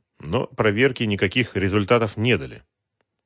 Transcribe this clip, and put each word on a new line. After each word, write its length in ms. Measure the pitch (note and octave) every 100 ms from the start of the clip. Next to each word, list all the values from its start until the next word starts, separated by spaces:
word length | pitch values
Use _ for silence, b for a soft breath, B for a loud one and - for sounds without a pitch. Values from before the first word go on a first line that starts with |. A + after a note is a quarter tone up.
| _ _
но 300 | D2+ A#2 -
проверки 560 | - A2 G#2 C3 B2+
никаких 500 | A2 G2 G2 B2+ A#2
результатов 640 | G2 F#2+ G#2 F#2+ A#2+ A2 -
не 200 | A#2+ C#3+
дали. 280 | C3 A2 _ _ _ _ _ _